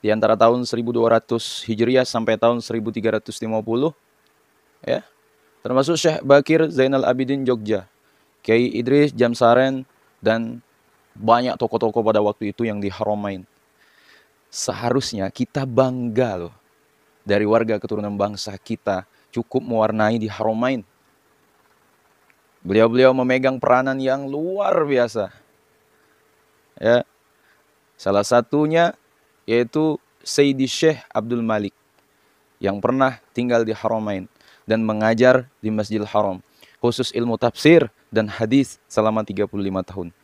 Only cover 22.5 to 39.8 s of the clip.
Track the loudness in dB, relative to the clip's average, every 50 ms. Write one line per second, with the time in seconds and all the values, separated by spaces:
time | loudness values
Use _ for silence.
22.5 | _ _ _ 0 2 4 4 4 4 6 4 6 6 4 0 0 0 0 0 0
23.5 | -2 0 2 2 2 2 2 0 -4 -4 -2 -2 -2 -4 -4 -8 -8 -6 -6 -6
24.5 | -4 -2 -2 0 2 0 0 2 2 0 0 0 -2 -6 -6 -6 -8 -18 _ _
25.5 | _ _ _ _ _ _ _ _ _ _ _ _ _ _ _ _ _ _ _ _
26.5 | _ _ _ _ _ -4 0 2 2 2 0 _ _ _ _ _ _ _ _ _
27.5 | _ _ _ _ _ _ _ _ _ _ -4 0 0 0 2 4 2 2 2 _
28.5 | 0 0 0 2 2 2 2 2 0 _ _ _ _ _ _ _ _ _ _ -2
29.5 | 0 0 0 0 -2 -2 0 0 -2 -4 _ _ _ _ _ -8 0 2 2 2
30.5 | 2 0 -2 -2 -2 0 2 2 2 0 -6 _ -6 -6 -4 -2 -4 -4 -2 -2
31.5 | -2 -2 -2 -4 _ _ _ _ _ _ _ _ _ _ _ _ _ _ _ _
32.5 | _ _ -4 -4 -4 0 0 0 2 2 0 0 -2 -6 _ _ _ -4 -2 0
33.5 | 0 0 0 0 -4 -4 -4 -4 -2 -2 -4 -4 -6 -6 -8 -10 _ _ _ _
34.5 | _ _ _ -2 -2 0 0 -2 -2 0 2 2 2 4 6 6 6 4 2 -4
35.5 | _ _ -6 -4 -2 -2 -4 -4 -4 -6 -6 -2 0 0 0 0 -4 -6 -12 _
36.5 | _ _ -20 _ _ _ -2 -2 0 0 -4 -4 -4 -4 -4 -2 -4 -2 -2 -2
37.5 | -4 2 4 6 6 6 4 2 _ _ _ _ -2 -2 -2 -2 -4 -6 -4 2
38.5 | 2 2 2 0 -6 _ _ _ -2 0 0 0 0 -2 -4 -6 -4 -6 -6 -4
39.5 | -4 -6 -6 -4 -4 -6